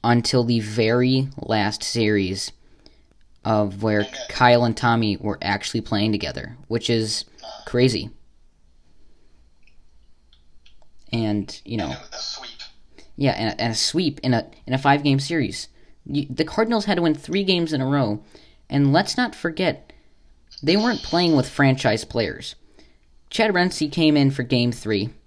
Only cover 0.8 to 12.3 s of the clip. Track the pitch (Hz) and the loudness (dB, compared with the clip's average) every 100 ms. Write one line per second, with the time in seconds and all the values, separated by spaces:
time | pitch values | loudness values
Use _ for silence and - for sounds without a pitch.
0.8 | 110 120 127 131 135 - - 110 101 107 | 2 4 4 2 0 -6 -2 0 0 -4
1.8 | - 117 107 104 92 95 - - - - | -6 0 2 2 0 -4 -8 -12 -20 -20
2.8 | - _ _ _ - - - 107 104 95 | -20 _ _ _ -20 -10 -2 0 0 -2
3.8 | 110 107 101 - - - 123 120 120 113 | 0 0 -2 -6 -10 4 6 6 4 0
4.8 | 123 117 110 98 107 - 95 101 - 113 | 0 2 0 -2 -4 -4 -4 -4 -4 -6
5.8 | 107 104 107 104 - 120 - - - 117 | -2 -2 0 0 -4 -8 -12 -16 -6 -6
6.8 | - 117 110 107 - - - - - - | 0 0 0 -4 -8 -18 -18 -18 -4 2
7.8 | 127 107 104 - - _ - _ _ _ | 2 2 -6 -16 -20 _ -20 _ _ _
8.8 | _ - - - - - _ _ - - | _ -20 -20 -20 -20 -20 _ _ -20 -20
9.8 | - - - - _ _ - - - - | -20 -20 -20 -20 _ _ -20 -20 -20 -20
10.8 | - - - 117 110 104 95 - - 113 | -20 -20 -8 -4 -2 -2 -4 -12 -10 -6
11.8 | 78 65 - - - | -6 -8 -14 -14 -12